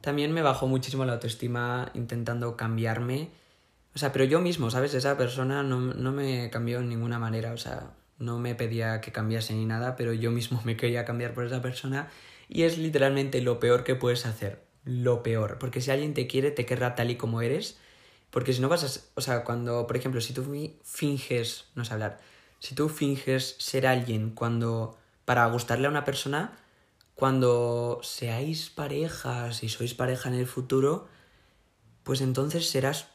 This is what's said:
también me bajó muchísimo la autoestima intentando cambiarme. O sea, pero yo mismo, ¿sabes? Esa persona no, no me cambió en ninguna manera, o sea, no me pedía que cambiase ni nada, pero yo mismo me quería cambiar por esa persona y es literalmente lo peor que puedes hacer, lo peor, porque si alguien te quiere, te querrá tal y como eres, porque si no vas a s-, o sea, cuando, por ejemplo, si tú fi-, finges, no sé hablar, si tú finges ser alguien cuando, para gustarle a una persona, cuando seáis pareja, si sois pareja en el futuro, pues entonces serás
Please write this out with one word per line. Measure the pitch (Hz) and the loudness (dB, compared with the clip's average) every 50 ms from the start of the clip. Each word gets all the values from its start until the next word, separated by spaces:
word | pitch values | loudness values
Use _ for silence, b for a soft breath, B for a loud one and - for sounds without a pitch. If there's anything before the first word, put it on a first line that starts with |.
también | - 143 143 147 147 151 | -2 -2 0 0 0 2
me | 160 165 | 2 4
bajó | 156 143 131 - 135 | 4 4 4 4 2
muchísimo | 131 131 131 131 - 135 135 131 | 2 2 2 0 -2 -2 -2 0
la | 127 120 | 0 -2
autoestima | 117 - 117 110 - - 120 120 123 120 120 123 123 - - - | -2 -4 -6 -6 -4 -4 -4 -2 -2 -2 -2 -2 -2 -4 -6 -6
intentando | - 120 113 120 120 117 117 120 120 120 120 117 | -8 -6 -4 -4 -4 -2 -2 -2 -2 -2 -4 -4
cambiarme. | - 117 113 113 113 113 113 113 120 120 123 127 143 160 180 b b b b b b b b b b _ _ _ | -2 -2 -2 0 0 0 0 0 0 -2 -2 -2 -2 -4 -6 b b b b b b b b b b _ _ _
O | 143 | -2
sea, | 147 135 | -2 0
pero | 135 131 135 | 4 4 4
yo | 131 151 170 | 6 6 4
mismo, | 180 175 175 156 127 113 | 4 2 2 2 0 0
¿sabes? | 120 127 131 143 143 | 2 2 2 2 2
Esa | 127 127 139 143 | 2 2 2 2
persona | 143 131 120 123 131 127 131 139 143 | 2 0 0 0 -2 0 0 0 0
no, | 139 135 127 127 | 0 0 0 0
no | 127 127 - - 127 131 | 0 -2 -2 -2 -2 -2
me | 135 139 139 135 131 123 120 117 | 0 0 0 0 0 -2 -2 -4
cambió | - 117 117 117 120 123 | -4 -4 -2 -2 -2 -2
en | 123 120 | -2 -2
ninguna | 117 117 117 117 120 117 | -2 -2 -2 -2 -2 -2
manera, | 113 113 110 113 113 117 | -2 -2 -2 -2 -2 -4
o | 117 | -6
sea, | 117 - - - - - - - _ _ _ _ - | -6 -8 -8 -8 -8 -10 -14 -18 _ _ _ _ -8
no | 123 120 120 120 | -6 -4 -2 -2
me | 120 120 120 | -2 -4 -2
pedía | 113 120 110 113 113 113 113 110 110 | -2 -2 -2 0 0 0 0 -2 -2
que | - - | -4 -6
cambiase | - 113 110 107 113 113 110 - 110 | -4 -2 0 0 0 0 -2 -2 -2
ni | 110 110 | 0 0
nada, | 110 113 113 120 127 127 | 0 0 0 -2 -2 -2
pero | - 123 117 | -2 -2 0
yo | 117 113 117 117 | 0 0 0 0
mismo | 117 120 117 - 131 117 110 | 0 0 0 -2 -2 -2 0
me | 120 113 | -2 -2
quería | 113 - 120 120 120 107 | 0 0 0 0 0 -2
cambiar | - 117 120 120 117 | -2 -2 -2 -4 -4
por | 117 123 123 | -4 -4 -4
esa | 120 131 127 | -2 -2 -2
persona | 123 127 127 - - 135 135 139 147 151 B B B B B B B B | -2 -4 -4 -4 -4 -2 -2 -2 -4 -6 B B B B B B B B
y | - 170 165 | 2 4 4
es | 165 165 | 4 4
literalmente | 160 160 160 151 139 135 135 139 139 135 135 131 127 | 2 -2 2 4 6 6 6 6 4 2 2 0 2
lo | 123 123 117 117 | 2 2 2 4
peor | - 120 123 123 127 | 6 6 6 6 6
que | - 131 | 2 0
puedes | 127 127 123 120 117 - | 2 2 2 2 2 0
hacer, | 117 110 - 104 98 - - - _ _ _ _ | -4 -4 -4 -6 -6 -6 -8 -18 _ _ _ _
lo | 131 127 123 120 123 123 117 | -4 -2 2 4 4 4 4
peor, | - 117 113 113 107 101 - - | 2 0 0 0 0 -2 -4 -6
porque | - 127 - - | -8 -4 -4 -4
si | 123 135 | 0 2
alguien | 135 139 151 151 | 2 2 2 0
te | 147 - 123 | 0 -2 -2
quiere, | - - 131 135 147 | 0 2 2 2 2
te | 143 - 113 | 2 0 -2
querrá | - 131 127 127 123 123 | 0 0 0 0 0 0
tal | - 117 120 | 0 0 0
y | 120 | 0
como | - - 117 113 113 | -2 -2 -2 -2 0
eres, | 117 120 135 180 220 - B B B B B B B B B B B B | 0 0 0 -2 -2 -6 B B B B B B B B B B B B
porque | - 131 127 131 | -2 -2 2 2
si | 127 123 | 2 2
no | 127 135 | 4 4
vas | 170 170 | 4 2
a | 156 | 2
s-, | 131 131 - - _ _ | -2 -6 -8 -12 _ _
o | - | -6
sea, | 123 131 123 120 120 | -2 0 0 0 0
cuando, | - 117 120 120 120 120 120 120 | -2 -4 -2 -2 -2 0 -2 0
por | 120 - | 0 -2
ejemplo, | 131 - 135 127 117 | -2 -2 0 -2 -2
si | 113 - 127 | -2 -4 -4
tú | 127 | -6
fi-, | 127 143 143 143 151 156 - - | -6 -4 -6 -6 -6 -8 -10 -16
finges, | - - - - 160 143 143 135 - - 131 120 117 113 - - - _ _ | -16 -14 -6 -2 0 0 0 0 -2 -2 -2 -2 -2 -2 -6 -10 -14 _ _
no | 123 120 | -6 -6
sé | 110 113 | -4 -4
hablar, | 107 107 101 - B B B B B B B B B | -2 -2 -4 -6 B B B B B B B B B
si | - - 131 | -12 -10 -2
tú | 139 151 156 | 0 0 0
finges | 151 - 151 139 139 131 - 135 131 131 127 - - - | 2 0 0 0 0 0 0 0 0 0 0 -4 -6 -8
ser | - - - 123 135 | -6 -2 0 2 4
alguien | 131 127 123 120 120 113 107 107 113 | 4 4 4 2 0 0 0 0 -2
cuando, | 110 - 117 117 117 117 117 113 113 113 113 110 B B B B B B _ | -2 -2 -2 0 0 0 0 0 0 -2 -4 -6 B B B B B B _
para | - 127 120 117 | 2 4 6 6
gustarle | 117 117 120 - - 120 117 131 | 4 4 0 0 0 0 2 2
a | 143 | 2
una | 151 147 143 | 2 2 0
persona, | - 135 - - 139 139 151 190 233 B B B B B B B B B B _ _ _ | 0 -2 -2 -2 -2 -2 -2 -2 -4 B B B B B B B B B B _ _ _
cuando | - 131 135 131 131 127 123 123 120 120 117 120 120 120 117 120 - | 2 4 4 6 6 6 6 6 4 4 2 0 0 0 -2 -2 -4
seáis | - - - - 123 117 113 120 139 156 160 156 - - | -6 -10 -8 -6 -4 -4 -2 -2 -2 -2 -4 -4 -6 -10
pareja, | - - 147 143 139 143 160 160 - - - 127 120 120 120 120 | -8 -8 -6 -4 -2 -2 -2 -2 -4 -6 -6 -4 -4 -4 -4 -4
si | 117 - - 113 | -6 -4 -4 -4
sois | - - 117 120 123 | -4 -4 -4 -6 -2
pareja | - 127 127 127 127 - 127 | -2 0 0 0 -2 -2 -2
en | 127 | 0
el | 123 123 | 0 0
futuro, | 127 - 131 127 127 131 135 135 139 165 190 B B B B B B B B B B B B B B _ _ _ - - _ | -2 -4 -6 -2 2 4 4 4 4 2 0 B B B B B B B B B B B B B B _ _ _ -20 -20 _
pues | _ - 135 131 | _ -2 0 0
entonces | 135 131 127 131 139 151 160 170 165 - | 2 0 2 2 0 0 0 -2 -2 0
serás | - 135 131 135 147 151 - - | 0 2 2 2 0 -2 -8 -12